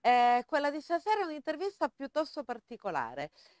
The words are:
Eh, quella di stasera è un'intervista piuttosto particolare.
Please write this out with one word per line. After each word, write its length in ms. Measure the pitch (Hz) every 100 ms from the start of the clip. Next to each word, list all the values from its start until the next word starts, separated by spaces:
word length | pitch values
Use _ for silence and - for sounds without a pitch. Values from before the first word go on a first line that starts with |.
Eh, 440 | 226 247 240 247 247
quella 240 | 302 294
di 100 | 294
stasera 400 | - 339 403 427
è 40 |
un'intervista 640 | 359 302 277 311 392 - 294
piuttosto 520 | _ 269 294 302 -
particolare. 880 | 262 240 _ 208 202 156 117 127 147 _ - _